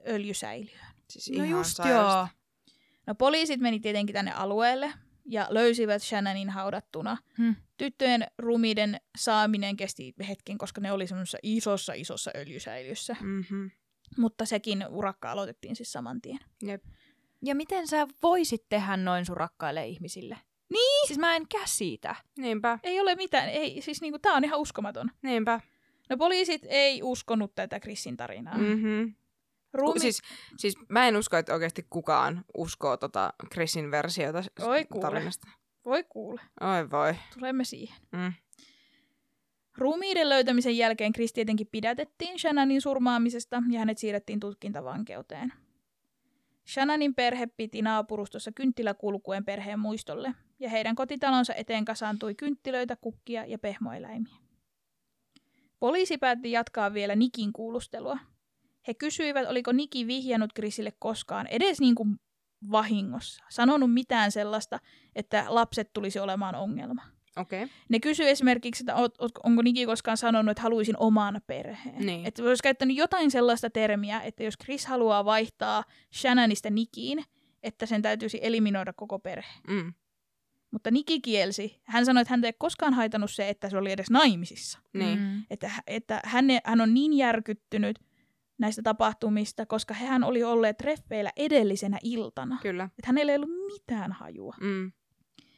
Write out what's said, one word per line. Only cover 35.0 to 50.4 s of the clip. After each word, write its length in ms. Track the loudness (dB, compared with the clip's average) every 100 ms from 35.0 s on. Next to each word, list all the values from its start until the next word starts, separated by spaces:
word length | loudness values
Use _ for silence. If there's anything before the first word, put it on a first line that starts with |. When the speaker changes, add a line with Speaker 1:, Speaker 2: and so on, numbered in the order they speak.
Speaker 2:
tarinasta. 460 | -4 -4 -6 -10 -16 _ _ _
Speaker 1:
Voi 200 | -4 -2 -4
kuule. 320 | -10 -12 -14 -16 -6
Speaker 2:
Oi 300 | -2 -2 0
voi. 240 | 0 0 0 -8
Speaker 1:
Tulemme 300 | -10 -4 -4
siihen. 320 | -4 -8 -14 -18 _
Speaker 2:
Mm. 200 | -6 -6 -6 _ _ -20 _ _ _ _ _ _ _ _ _ _ -2
Speaker 1:
Ruumiiden 500 | 0 0 0 2 4
löytämisen 480 | 4 6 4 4 4
jälkeen 360 | 2 2 0
Chris 200 | 0 -2
tietenkin 340 | -2 0 0 -2
pidätettiin 720 | -4 -2 -2 -6 -8 -8 -2
Shannonin 420 | 2 4 4 4
surmaamisesta 840 | 2 2 2 4 2 -2 -4 -2 0
ja 80 | 2
hänet 200 | 0 -2
siirrettiin 420 | -2 -4 -4 -6
tutkintavankeuteen. 1120 | -6 -8 -10 -8 -8 -8 -8 -10 -12 -10 -10 -12 _ _ _ _ _ _ _ _ _ _ -8
Shannonin 460 | -2 0 2 0
perhe 320 | 2 0 0 -4
piti 360 | -6 -8 -2
naapurustossa 720 | 0 0 -2 -6 -8 -10 -12
kynttiläkulkuen 920 | -2 0 0 -2 -2 -4 -4 -4 -6
perheen 340 | -4 -6 -6 -4
muistolle, 560 | -4 -6 -8 -8 -6 -8